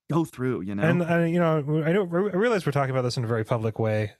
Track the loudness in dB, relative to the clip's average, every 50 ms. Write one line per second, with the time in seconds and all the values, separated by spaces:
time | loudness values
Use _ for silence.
0 | _ -2 0 0 0 -2 -4 -4 -2 -2 -2 -2 -4 -4 -2 0 2 2 2 2
1 | 2 2 2 2 2 2 2 2 2 2 2 0 0 0 0 0 0 0 0 0
2 | 0 0 0 -2 0 0 0 0 2 2 2 0 0 0 0 0 0 0 0 0
3 | 0 -2 -2 -2 -2 0 0 0 0 0 0 0 0 -2 -2 -2 0 0 0 0
4 | -2 -4 -6